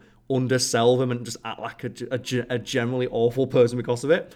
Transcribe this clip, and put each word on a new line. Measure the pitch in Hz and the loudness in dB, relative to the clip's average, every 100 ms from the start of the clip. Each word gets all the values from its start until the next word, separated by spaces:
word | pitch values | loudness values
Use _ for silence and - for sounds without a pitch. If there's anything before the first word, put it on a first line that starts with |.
| - _ _ | -16 _ _
undersell | 131 127 127 - 117 120 127 | -2 2 0 2 4 4 4
them | 127 | 2
and | 123 113 | -2 -6
just | - 113 | -12 -12
act | - | -10
like | 113 - | -12 -10
a, | 123 120 117 | -12 -10 -6
a, | 127 - 127 113 123 | -6 -4 -4 -2 -6
a | |
generally | 104 131 117 127 127 | -2 -2 0 -2 -2
awful | 117 117 127 131 | 2 0 2 0
person | 131 117 123 | 4 4 2
because | 113 120 | -4 -4
of | 139 | 2
it. | 180 - | 2 0